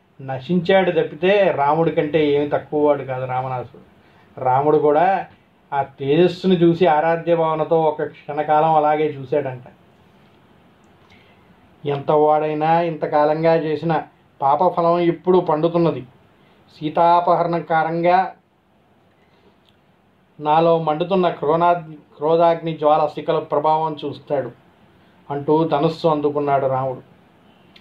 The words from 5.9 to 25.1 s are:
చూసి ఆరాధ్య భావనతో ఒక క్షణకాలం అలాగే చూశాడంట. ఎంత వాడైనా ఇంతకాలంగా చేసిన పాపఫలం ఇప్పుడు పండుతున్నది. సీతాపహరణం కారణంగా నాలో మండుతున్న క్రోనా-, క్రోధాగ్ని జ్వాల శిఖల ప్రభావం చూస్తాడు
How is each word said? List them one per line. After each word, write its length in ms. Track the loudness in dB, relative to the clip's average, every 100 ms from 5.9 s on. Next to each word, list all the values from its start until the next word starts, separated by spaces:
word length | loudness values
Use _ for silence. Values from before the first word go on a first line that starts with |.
| -6 -2 2 2 2 0
చూసి 320 | 2 2 4 2
ఆరాధ్య 480 | 2 2 0 0
భావనతో 480 | 0 0 -2 0 2
ఒక 200 | 0 -2
క్షణకాలం 720 | -8 -10 -10 -6 0 2 4
అలాగే 320 | 2 2 0 -2
చూశాడంట. 560 | -4 -4 -2 -4 -10 -18 _ _ _ _ _ _ _ _ _ _ _ _ _ _ -20 _ _ _ _ _ _ -8
ఎంత 220 | -6 0
వాడైనా 680 | 2 4 2 0 -2 0 0
ఇంతకాలంగా 760 | 0 -4 -2 0 2 2 2
చేసిన 480 | 2 0 -4 -2 -4 -4 _ _ -4
పాపఫలం 560 | 0 2 2 2 0 2
ఇప్పుడు 400 | 0 0 2 2
పండుతున్నది. 640 | 2 0 0 0 0 -2 -10 _ _ _ _ _ _ -10
సీతాపహరణం 840 | -6 0 4 4 2 0 0 -4
కారణంగా 720 | -2 -2 -2 0 2 2 0 -8 _ _ _ _ _ _ _ _ _ _ _ _ _ _ _ _ _ _ _ -8
నాలో 380 | 0 2 4 2
మండుతున్న 500 | 0 -4 -2 0 0
క్రోనా-, 680 | -2 -2 2 2 0 -4 -20 _ -6
క్రోధాగ్ని 580 | -2 2 2 0 -4
జ్వాల 320 | -2 2 2 0
శిఖల 320 | -4 -4 -4
ప్రభావం 580 | -2 -2 0 -2 -2 -6
చూస్తాడు 460 | -10 -12 -8 -6 -6 -12 _ _ _ _ _